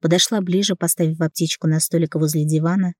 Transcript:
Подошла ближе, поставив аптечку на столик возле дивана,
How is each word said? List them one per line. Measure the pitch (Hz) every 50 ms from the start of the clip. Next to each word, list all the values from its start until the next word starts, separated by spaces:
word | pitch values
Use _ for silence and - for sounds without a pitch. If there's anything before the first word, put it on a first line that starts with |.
Подошла | - 165 170 180 - - 233 208
ближе, | 185 180 175 196 202 202 180
поставив | - 175 170 - - 170 156 160 160
аптечку | 165 156 - - 165 160 - - -
на | 160 156 160
столик | - - - 165 160 147 -
возле | 156 160 151 151 156 151
дивана, | 151 156 156 160 165 180 196 185 180 175